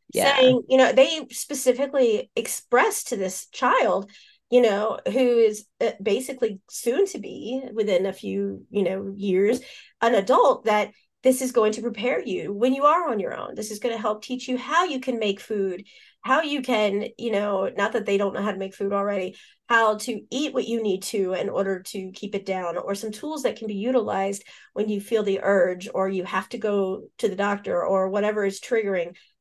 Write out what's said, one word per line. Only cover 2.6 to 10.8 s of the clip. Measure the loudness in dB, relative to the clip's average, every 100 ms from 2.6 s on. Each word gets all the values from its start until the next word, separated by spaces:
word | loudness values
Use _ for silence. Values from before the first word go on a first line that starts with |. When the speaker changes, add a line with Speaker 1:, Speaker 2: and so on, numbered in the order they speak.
| 0 4 4 0 -6
Speaker 2:
to | -4
this | -4 -6 -12
child, | -2 2 4 2 0 -4 -16 -20 _ _
you | 4
know, | 6 4 0 -2
who | -2 2 4 6
is, | 4 2 -10 -4
uh, | -4 -2
basically | -2 -2 -2 -4 -4 -4 _
soon | -6 -2 2 0
to | -2
be | -12 -10 -8 -8 -6
within | -4 0 2 0
a |
few, | -4 -6 -4 -4 -6 -6
you | -2
know, | -2 -2 -6 -6
years, | 0 2 2 0 -4 -20 -20 _
an | 2
adult, | 4 4 6 6 4
that | 2 2